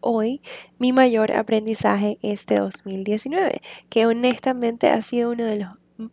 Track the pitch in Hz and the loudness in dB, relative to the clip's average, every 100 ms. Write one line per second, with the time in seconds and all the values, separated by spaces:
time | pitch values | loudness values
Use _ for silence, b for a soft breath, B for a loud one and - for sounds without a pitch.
0 | - 226 220 285 B B B - 254 254 | -2 0 0 -4 B B B -2 2 6
1 | 254 220 220 - 220 220 214 220 208 202 | 6 4 2 0 0 0 0 0 2 2
2 | 208 220 208 208 - 208 196 190 196 190 | 0 -2 -4 -6 0 0 0 -6 -10 -6
3 | 196 214 262 339 370 - B B - 226 | -4 -4 -2 -2 -2 -4 B B -4 0
4 | 226 226 247 247 262 254 233 233 - 226 | 2 2 0 0 -2 -2 -2 0 2 2
5 | - 240 240 233 226 208 185 - _ - | 0 -2 -2 -2 -2 -4 -6 -12 _ -16
6 | 226 | -12